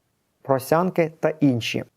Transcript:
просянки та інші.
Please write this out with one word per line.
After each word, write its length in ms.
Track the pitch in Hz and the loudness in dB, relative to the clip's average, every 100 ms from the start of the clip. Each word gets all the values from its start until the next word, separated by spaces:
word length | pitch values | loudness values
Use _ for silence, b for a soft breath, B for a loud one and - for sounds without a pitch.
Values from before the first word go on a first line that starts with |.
| _ _ _ _ | _ _ _ _
просянки 680 | - 135 - 156 180 180 160 | -2 -2 2 0 2 0 -2
та 200 | - 156 | -2 -4
інші. 540 | 151 147 120 113 123 - | 0 2 2 -2 -6 -10